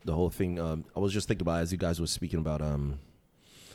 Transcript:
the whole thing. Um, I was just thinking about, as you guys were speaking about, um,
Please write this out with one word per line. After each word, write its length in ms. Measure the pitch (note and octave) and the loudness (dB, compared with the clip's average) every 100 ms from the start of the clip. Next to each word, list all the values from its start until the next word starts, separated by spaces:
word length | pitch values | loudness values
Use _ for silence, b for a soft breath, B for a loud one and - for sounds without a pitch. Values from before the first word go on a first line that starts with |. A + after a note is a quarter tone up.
the 100 | - | 0
whole 160 | D#2+ F2 | 2 2
thing. 280 | - F2+ F2 | 2 0 0
Um, 260 | E2 D#2+ - - | -2 -2 -4 -2
I 40 | |
was 120 | G2 | 0
just 160 | G2+ - | 0 0
thinking 140 | G2 | 0
about, 180 | E2+ E2 | 2 2
as 120 | E2+ | 2
you 60 | F2+ | 0
guys 220 | E2+ E2 | 0 0
were 60 | E2 | -2
speaking 320 | - F2 E2 | -2 -2 -2
about, 240 | D#2 D2+ | 0 0
um, 360 | D2+ C#2+ C#2+ C#2+ - - _ _ B B B | 0 0 -2 -4 -10 -20 _ _ B B B